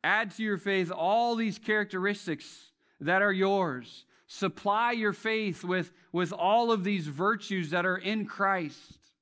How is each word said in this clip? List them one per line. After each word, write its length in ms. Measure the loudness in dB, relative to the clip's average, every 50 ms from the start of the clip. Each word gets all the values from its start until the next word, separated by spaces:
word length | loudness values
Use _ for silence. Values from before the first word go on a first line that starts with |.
Add 300 | 2 2 2 2 0 -4 -4
to 80 | -4 -2
your 140 | -2 -2
faith 340 | -2 0 0 0 0 0 0
all 440 | -2 0 2 2 2 2 2 2 0
these 220 | 0 0 -2 -2 -4
characteristics 1120 | -2 0 0 2 0 -2 -4 -2 0 -2 -2 -2 -4 -6 -6 -6 -8 -18 -20 -20 -20 -20 _ _ _ _ _ _
that 200 | -2 2 2 4
are 120 | 4 4 4
yours. 720 | 2 2 2 4 2 2 0 -2 -6 -8 -12 -18 -20 -20 _ _ _ _
Supply 640 | _ -6 -2 -2 -2 -2 -2 0 0 2 4 2 2
your 220 | 2 2 0 0 -2
faith 500 | 0 -2 -2 -2 0 0 -2 -4 -4 -2
with, 280 | -2 0 0 -2 -4 _ _ _ _
with 200 | -2 0 0 0
all 400 | -2 0 2 4 4 4 4 4
of 120 | 2 2 2
these 240 | 0 0 0 -2
virtues 640 | -4 -4 0 2 2 0 0 -4 -4 -2 -2 -2 0
that 140 | 0 0 2
are 120 | 2 0
in 280 | 0 -2 -2 -2 -2 -4
Christ. 760 | -6 -4 -2 0 0 2 0 -2 -6 -8 -14 -20 -20 -20 _ _ _ _ _